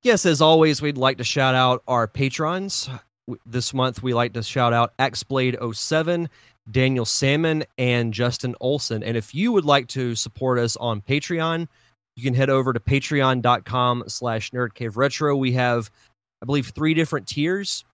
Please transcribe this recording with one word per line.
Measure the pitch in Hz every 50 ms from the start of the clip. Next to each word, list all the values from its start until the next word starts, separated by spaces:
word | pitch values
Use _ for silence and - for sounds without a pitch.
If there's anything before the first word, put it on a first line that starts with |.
Yes, | _ 247 226 190 -
as | 180 156 131
always, | 156 156 160 160 160 156 147 127
we'd | 147 147 143 127
like | 127 131 135 -
to | 123
shout | - - 147 135 131 127
out | 127 127 127 127 127 _
our | - 127 120 113 104
patrons. | _ - 135 135 127 - 156 156 175 185 196 196 - - - 135 123 - _ _ _ _ _ -
W-, | 120 - _
this | 117 113 123 120 -
month, | - 131 127 127 117 -
we | 127 127 120
like | 117 120 120
to | 98 120
shout | 107 - - 135 123 120
out | 117 117 120 120 _ -
Axeblade | 131 135 120 - - _ 135 131 127 127 123 -
oh | 123 117
seven, | 113 - - - 160 156 160 165 175 170 170 156 _ - _ _ _ _ _ 113
Daniel | 104 131 131 131 135 127 117
Salmon, | - - - 139 135 139 151 165 160 156 156 151 _ _ -
and | 127 123 123 120 117 113
Justin | 104 107 123 123 120 - - 127 117 -
Olson. | - 127 143 143 - - 113 107 107
And | - 117
if | 117 107 -
you | - 143 202 240
would | 240 196 156
like | 147 143 143 127 -
to | - 135 127 123 117
support | 110 - 113 _ - 135 127 127 120
us | 120 113 -
on | - 120 120 110 101
Patreon, | 98 - 135 151 - - 175 165 160 165 165 165 170 - _ _ _ _ _ _ _ _ _
you | - 117
can | 135 123
head | 127 135 135
over | 135 135 127 131
to | 123 117
patreon | - - 135 139 - - 151 143 135 131 127 127
dot | 117 120 123 107 -
com | - 120 127 123 123 120 120 - -
slash | - - 123 120 113 110 104 -
nerd | - 123 123 113 _
cave | - 120 113 98
retro. | 113 135 143 - - 156 147 143
We | 139 131 127
have, | 123 127 123 123 120 120 110 - _ _ _ _ _ _ _ _ _ _
I | -
believe, | 120 143 147 127 123
three | - - 156 156 160
different | 156 165 147 - 139 92 -
tiers. | - 147 147 165 185 202 202 - - - - _